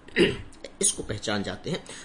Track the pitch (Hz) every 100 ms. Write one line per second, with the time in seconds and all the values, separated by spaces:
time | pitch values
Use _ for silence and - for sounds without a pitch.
0 | - - - - - - - - - -
1 | - 104 - 104 98 95 - 160 - -